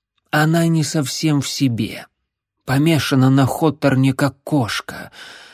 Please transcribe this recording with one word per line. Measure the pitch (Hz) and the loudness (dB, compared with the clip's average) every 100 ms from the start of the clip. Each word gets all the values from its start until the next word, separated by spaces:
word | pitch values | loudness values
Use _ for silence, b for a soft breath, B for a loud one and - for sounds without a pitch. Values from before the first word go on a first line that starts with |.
| _ _ _ | _ _ _
Она | 151 156 165 165 | 0 2 2 2
не | 165 | 2
совсем | 147 160 131 - 160 147 | 0 -2 -4 -4 -2 0
в | 131 | -2
себе, | - 139 110 107 - - _ _ _ _ _ - | -2 -2 0 -4 -8 -18 _ _ _ _ _ -4
помешана | 135 156 160 - 139 131 | 0 2 2 2 2 4
на | 135 131 | 4 2
Хоттерне | - 160 151 139 131 135 | 0 -2 0 0 2 2
как | 131 139 - | 0 -2 -4
кошка». | - 151 110 - - - - B B B B | -4 -2 -2 -6 -10 -14 -18 B B B B